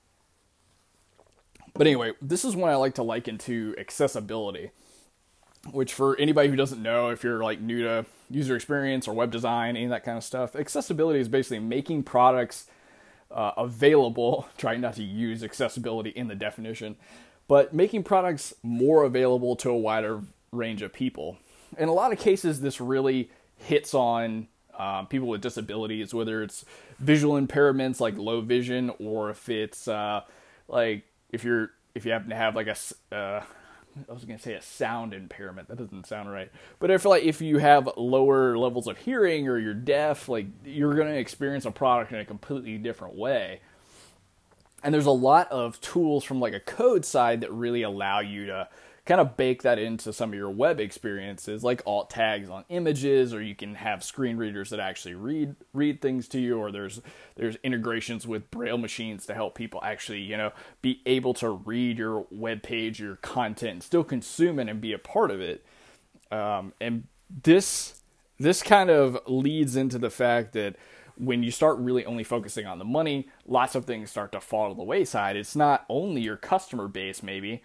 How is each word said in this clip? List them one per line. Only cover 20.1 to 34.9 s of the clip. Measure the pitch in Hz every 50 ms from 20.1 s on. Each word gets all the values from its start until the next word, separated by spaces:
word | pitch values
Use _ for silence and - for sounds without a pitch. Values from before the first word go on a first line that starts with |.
| 110 107 104 - - _ _ _
range | - 120 117 113 110 101
of | 107 92 -
people. | - 131 127 - - 76 82 104 - _ _ - - - - -
In | - 160 160
a | 165
lot | 185 226 254 220
of | -
cases, | - 214 190 196 - 170 151 131
this | 135 139 - -
really | 123 123 135 135 135 135 135 131 117 - _ _ _ _ _
hits | - - - 151 143 - - -
on, | 139 123 117 117 117 117 113 110 110 110 - _ _ _ _ - -
uh, | 98 98 98 95 98
people | - 131 131 131
with | 120 110 101
disabilities, | 101 123 - - 113 104 101 110 110 107 110 110 107 95 113
whether | 117 113 110 110 110
it's | 107 98 - - - - - - - - - -
visual | 135 147 151 151 147 147 147 139
impairments | 139 123 - 143 143 143 135 135 131 131 127 -
like | 123 113 101
low | 107 101 110 117 117
vision, | 110 113 123 123 123 123 123 127 127 120 - -
or | 107 107 107 110 107 104
if | 104 - - -
it's, | 117 107 107 104 - - - 120
uh, | 107 107 104 104 104 101 - - - - - _ _ _ _ -
like, | - 123 117 113 107 104 - _ _ _ _ _
if | - 113 117
you're, | 120 120 113 110 - _ _ _ _ -
if | 123 110
you | 117 113
happen | 113 98 113
to | 110
have, | 113 113 110 107
like, | 110 107 107
a |
s-, | 104 - - - - - _ -
uh, | 101 104 101 98 101 104 - - - - - - - - _ _ - 143 135 -
I | 120
was | 123 120
gonna | 113 113 107
say | - 120 107
a | 87 -
sound | - - - 131 110